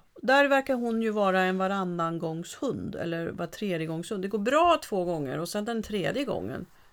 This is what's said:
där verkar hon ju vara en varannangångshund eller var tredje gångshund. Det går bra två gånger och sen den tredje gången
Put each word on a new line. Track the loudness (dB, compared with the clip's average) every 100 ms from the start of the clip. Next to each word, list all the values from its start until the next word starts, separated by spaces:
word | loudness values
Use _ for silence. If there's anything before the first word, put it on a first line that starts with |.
| _ -4
där | 4 6 6
verkar | 4 2
hon | 0 0 0
ju | 0
vara | 2 4 4
en | 2 2
varannangångshund | 0 0 -2 -2 -2 -2 -4 -4 -8 -6 -4 -4 -6
eller | -6 -4 -4 -6
var | -6 -8
tredje | -6 -4 -2 -4
gångshund. | -6 -6 -6
Det | -4
går | -2
bra | 2 4 6 4
två | 0 -2
gånger | 0 -2 -2 -4
och | -4
sen | -4
den | -4 -4
tredje | -4 -2 0 -2
gången | -2 -4 -4 -8 -10 -18 -20